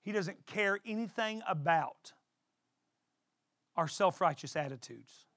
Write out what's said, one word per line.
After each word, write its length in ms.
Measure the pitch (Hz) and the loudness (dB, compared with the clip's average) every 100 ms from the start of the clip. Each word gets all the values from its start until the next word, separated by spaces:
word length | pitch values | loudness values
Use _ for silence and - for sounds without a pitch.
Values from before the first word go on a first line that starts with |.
He 120 | - | 0
doesn't 340 | 208 180 - - | 0 -2 -6 -8
care 340 | 202 202 202 233 | 0 2 2 -2
anything 560 | 214 226 - 220 220 220 | -4 -4 -2 -2 -2 -2
about 680 | 170 147 165 135 - - - _ _ _ _ _ _ _ _ _ _ _ _ _ _ _ - | 0 4 4 2 -6 -20 -20 _ _ _ _ _ _ _ _ _ _ _ _ _ _ _ -2
our 100 | 160 | -2
self-righteous 680 | - 196 - 180 143 143 156 | 2 2 4 2 2 -6 -4
attitudes 720 | 143 131 - 117 - - _ | -4 -8 -12 -16 -18 -20 _